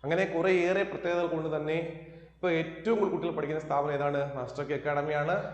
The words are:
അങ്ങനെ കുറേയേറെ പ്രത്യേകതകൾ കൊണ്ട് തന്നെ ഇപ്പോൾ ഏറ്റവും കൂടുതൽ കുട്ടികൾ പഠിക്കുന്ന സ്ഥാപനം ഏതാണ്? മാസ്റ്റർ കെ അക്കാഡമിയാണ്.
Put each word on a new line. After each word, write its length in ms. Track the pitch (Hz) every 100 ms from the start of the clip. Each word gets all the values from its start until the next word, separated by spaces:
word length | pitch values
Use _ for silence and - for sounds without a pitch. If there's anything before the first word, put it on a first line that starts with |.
അങ്ങനെ 220 | 143 170 190
കുറേയേറെ 580 | 170 185 185 175 190
പ്രത്യേകതകൾ 440 | 196 190 175 175 170
കൊണ്ട് 280 | 165 151 151
തന്നെ 240 | 151 160 165 - - - -
ഇപ്പോൾ 180 | - 139
ഏറ്റവും 480 | 165 165 - 190 226
കൂടുതൽ 140 | 190
കുട്ടികൾ 200 | 165 170 151
പഠിക്കുന്ന 260 | 147 156
സ്ഥാപനം 320 | 156 143 147
ഏതാണ്? 420 | 143 143 143 139 135
മാസ്റ്റർ 280 | 120 -
കെ 100 | 143
അക്കാഡമിയാണ്. 640 | 143 147 143 151 151 151 196 -